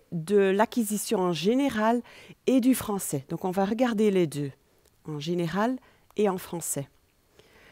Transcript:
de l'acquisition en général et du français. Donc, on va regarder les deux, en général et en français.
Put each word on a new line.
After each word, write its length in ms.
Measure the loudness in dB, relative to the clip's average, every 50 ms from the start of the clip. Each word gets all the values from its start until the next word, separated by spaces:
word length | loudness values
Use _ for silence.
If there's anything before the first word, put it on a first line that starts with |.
| _ _
de 380 | -8 -8 -2 2 4 4 4 4
l'acquisition 680 | 4 2 0 0 0 -2 -2 -2 -4 -6 -2 -2 0 0
en 140 | 2 0
général 680 | 0 0 2 2 2 2 2 0 0 0 2 2 2 0 -2 -8 -16 -20 -20 -20 -20 -4 _
et 140 | 2 2 4
du 140 | 4 4 2
français. 520 | 2 0 -4 -4 -4 -4 -4 -6 -6 -6 -8
Donc, 160 | -8 -6 -6
on 60 | -4
va 160 | -2 0 0
regarder 440 | 0 0 0 0 0 2 2 2 4
les 160 | 4 2 2
deux, 240 | 0 -2 -6 -8 -8 -10 _ _ _ _ _ _ _ _ _ _
en 120 | -12 -10 -8
général 580 | -6 -4 -4 -4 -4 -2 -2 -2 -2 -2 -2 -6 -10 _ _ _ _ _ _
et 140 | 0 0 0
en 80 | 0 -2
français. 500 | -6 -10 -10 -8 -6 -6 -6 -6 -8 -10 _ _ _ _ _ _ _ _ _ -20 _ _ _ -20 -20 -20